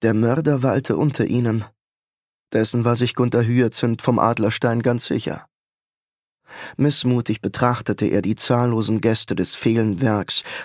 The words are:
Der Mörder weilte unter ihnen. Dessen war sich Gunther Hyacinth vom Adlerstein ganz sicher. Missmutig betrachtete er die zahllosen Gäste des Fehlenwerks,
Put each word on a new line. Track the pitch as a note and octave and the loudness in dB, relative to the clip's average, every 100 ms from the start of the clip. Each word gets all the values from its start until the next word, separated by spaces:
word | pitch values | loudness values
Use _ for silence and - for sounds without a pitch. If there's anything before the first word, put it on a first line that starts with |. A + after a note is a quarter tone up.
Der | A2+ | 0
Mörder | G#2+ A#2 C#3 D3+ C#3 | 2 2 2 2 2
weilte | B2+ A2+ - F2+ | 2 0 0 0
unter | D3 - A2+ | 0 0 0
ihnen. | A#2+ A#2 A2 G#2 _ _ _ _ _ _ _ _ | 0 0 -2 -4 _ _ _ _ _ _ _ _
Dessen | A2+ A2 A#2+ A#2 | 0 0 2 2
war | A#2+ | 2
sich | A#2+ | 0
Gunther | - B2 A#2+ | 0 2 2
Hyacinth | A2+ B2 A#2 - A#2+ A#2 | 2 2 2 0 -2 0
vom | - A#2 | 0 2
Adlerstein | A2+ A#2 G#2+ - B2 A#2 | 2 2 0 0 0 0
ganz | A#2 A#2+ | 0 -2
sicher. | - B2+ - D2+ - _ _ _ _ _ _ _ _ _ _ - - - | -2 -4 -4 -8 -12 _ _ _ _ _ _ _ _ _ _ -18 -16 -2
Missmutig | D3 - B2+ B2 A#2 A2+ | 0 2 0 0 0 -4
betrachtete | - - B2 B2 - G2+ G#2+ | -6 0 0 0 -4 -2 0
er | G2+ | 0
die | F#2 A2 | 0 -2
zahllosen | - A#2+ B2 A2+ G2+ G#2+ | 0 0 2 0 0 0
Gäste | - A2+ - F2+ | 0 0 -2 -4
des | F2+ | -4
Fehlenwerks, | - A#2 A2+ A2 F2+ A#2+ G#2 - - - - | -2 0 2 0 0 0 0 -2 -4 -4 -12